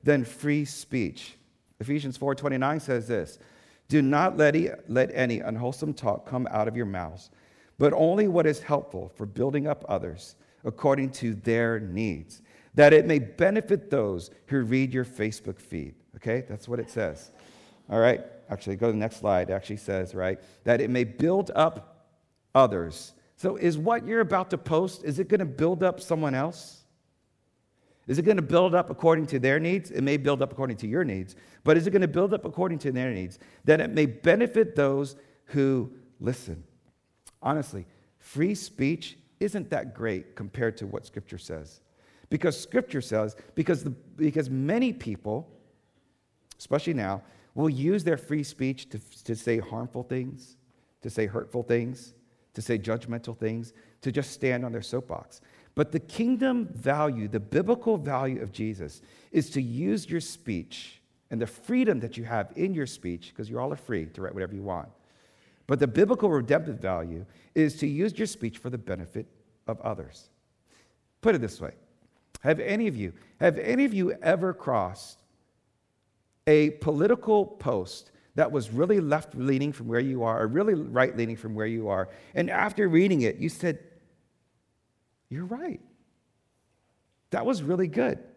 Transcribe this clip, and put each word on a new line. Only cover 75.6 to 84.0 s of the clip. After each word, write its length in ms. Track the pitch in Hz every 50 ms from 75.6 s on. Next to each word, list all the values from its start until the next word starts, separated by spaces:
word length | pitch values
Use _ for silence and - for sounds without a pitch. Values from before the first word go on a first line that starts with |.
| _ _ _ _ _ _ _ _ _ _ _ _ _ _ _ _ _
a 240 | 151 151 151 151 151
political 720 | 151 - - 160 151 147 170 208 240 240 - 220 214 208 190
post 680 | - - - - 139 113 98 92 98 - - - - _ _ _ _ _
that 160 | - - 117
was 180 | 131 143 110 107
really 300 | 110 127 165 180 214 202
left-leaning 720 | 165 143 147 156 156 - - 127 127 139 135 131 143 147 139
from 140 | - 120
where 120 | 113 117 120
you 220 | 131 135 131 123
are, 220 | 117 113 113 - 113
or 40 |
really 280 | 110 120 170 202 220 196
right-leaning 640 | 156 - 120 117 123 131 127 - 113 117 113 113
from 180 | 113 - 113 107
where 100 | 107 107
you 240 | 113 117 117 110 101
are, 180 | 98 95 92 - - - - - -
and 160 | - 170 175
after 360 | 180 185 - 208 196 - 208
reading 340 | 180 160 165 190 202 185 147 120
it, 140 | 110 -
you 120 | - - 165
said, 300 | - - - 170 151 - - - - _